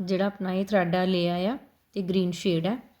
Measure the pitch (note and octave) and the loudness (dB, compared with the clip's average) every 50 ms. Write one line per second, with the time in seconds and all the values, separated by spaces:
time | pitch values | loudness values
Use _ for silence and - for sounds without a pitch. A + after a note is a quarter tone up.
0 | F#3+ F3 G3 F#3 G3 G3+ G3+ - F#3+ F#3 F#3 F#3+ G3 F#3+ G#3 G3 F3 E3+ E3+ F#3 | -4 -2 0 0 0 -2 -2 -4 -6 -4 -2 -2 -2 2 2 2 2 2 2 2
1 | F#3 F#3 F#3 F3 E3+ F3 F3 F3 F3+ G#3 C4 C#4+ - - _ _ _ _ _ G3+ | 2 2 2 2 2 0 0 0 -2 -2 -4 -4 -10 -18 _ _ _ _ _ -6
2 | F#3+ F3 F#3 F#3+ F#3 F3+ E3+ - - G3+ E3+ E3 E3 F#3 A#3 B3+ - - _ _ | -4 0 0 0 0 0 -2 -2 0 0 0 2 0 -2 -4 -4 -8 -18 _ _